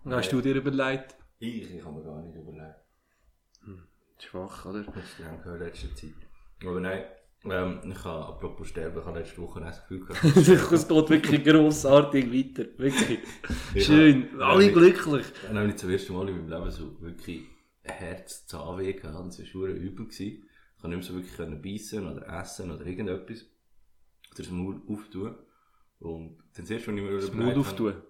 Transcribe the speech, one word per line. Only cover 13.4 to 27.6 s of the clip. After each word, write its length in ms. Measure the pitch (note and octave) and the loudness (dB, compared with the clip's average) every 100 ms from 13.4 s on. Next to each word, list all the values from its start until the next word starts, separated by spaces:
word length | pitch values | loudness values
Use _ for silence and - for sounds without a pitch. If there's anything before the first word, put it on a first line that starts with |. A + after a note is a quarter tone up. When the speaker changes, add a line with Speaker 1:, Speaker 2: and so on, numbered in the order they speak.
| - - - | -8 -8 -4
Speaker 2:
Ja. 60 | F#2+ | 0
Speaker 1:
Schön. 480 | G2+ D3+ D#3 C3 B2 - | 8 10 10 8 2 -2
Speaker 2:
Ja, 80 | C3 | 4
Speaker 1:
Alle 200 | F#3 G3+ | 8 8
Speaker 2:
ich 60 | |
Speaker 1:
glücklich. 540 | F3 F3 F#3 E3 C#3+ A2 - | 10 10 8 0 -2 -2 -14
Speaker 2:
Dann 160 | - G#2 | -6 -2
habe 100 | G#2 | 0
ich 80 | G2 | -2
zum 140 | F#2 | -2
ersten 240 | F#2+ - | -4 -4
Mal 140 | F2+ G2 | -6 -6
in 80 | F2+ | -8
meinem 120 | D#2+ | -8
Leben 220 | E2 E2 | -8 -8
so 280 | - D2+ D2 | -8 -12 -14
wirklich 440 | E2+ E2 - E2+ - - _ _ | -14 -14 -14 -14 -16 -20 _ _
Herz-Zahnweh 1120 | - - F2 F2+ - - - E2+ D2+ F2+ F#2+ | -16 -14 -12 -14 -16 -20 -16 -14 -10 -6 -6
gehabt 220 | F#2+ D#2 D#2 | -6 -12 -12
und 100 | F2+ | -12
es 100 | - | -14
war 60 | F#2 | -14
verdammt 360 | F#2+ F#2+ F2+ | -8 -6 -6
übel 240 | F2+ G2 A2 | -8 -10 -14
gewesen. 420 | - G2+ - _ _ _ _ | -10 -12 -12 _ _ _ _
Ich 60 | |
konnte 140 | E2+ F2 | -10 -8
nicht 120 | F2+ | -8
mehr 0 | |
so 60 | |
wirklich 220 | F#2 F#2 - | -10 -12 -12
können 260 | D#2+ D2+ | -12 -10
beißen 460 | F#2+ G#2 - A2 F2 | -10 -12 -10 -10 -10
oder 180 | D2 - F2+ | -12 -12 -12
essen 300 | - - F2+ | -12 -12 -12
oder 120 | D2 D#2+ | -10 -10
irgendetwas. 560 | F2+ G#2 F#2 - A2 - _ _ _ _ _ _ _ _ | -8 -6 -8 -10 -18 -20 _ _ _ _ _ _ _ _
Oder 40 | - | -18
das 80 | E2 | -12
Maul 320 | F2+ F#2+ - - | -8 -8 -10 -10
auftun. 480 | G#2 - F#2+ G#2+ - _ _ _ _ _ _ | -12 -10 -10 -10 -12 _ _ _ _ _ _
Und 380 | E2 D#2+ E2 - _ - | -14 -12 -14 -20 _ -20
dann 100 | E2+ | -10
siehst 200 | A2+ - | -8 -6
du, 40 | |
wenn 80 | G#2 | -8
ich 60 | |
mir 60 | G2 G2 | -6 -4
Speaker 1:
Das 120 | G2 | -4
Speaker 2:
überlegt 80 | A2 | -2
Speaker 1:
Maul 140 | A#2+ | 0
Speaker 2:
habe 100 | C3+ | 0